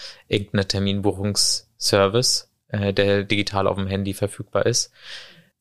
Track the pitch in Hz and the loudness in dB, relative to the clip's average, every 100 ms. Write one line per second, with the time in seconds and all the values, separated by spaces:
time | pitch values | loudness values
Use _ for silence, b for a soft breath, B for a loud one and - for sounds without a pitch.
0 | B B B 110 98 104 98 98 98 98 | B B B -2 0 -2 -2 -2 -2 0
1 | 98 90 101 98 - - - - - 104 | -2 -2 -4 0 0 -2 -6 -8 2 4
2 | 98 113 127 - - _ - 107 101 98 | 4 4 2 0 -4 _ -8 -2 0 2
3 | 101 101 95 104 101 101 95 92 95 98 | 2 2 2 0 0 0 0 0 -2 -2
4 | 98 95 101 - - 101 113 120 - B | -2 -2 -4 -4 -4 0 0 0 -4 B
5 | B B B B B - | B B B B B -4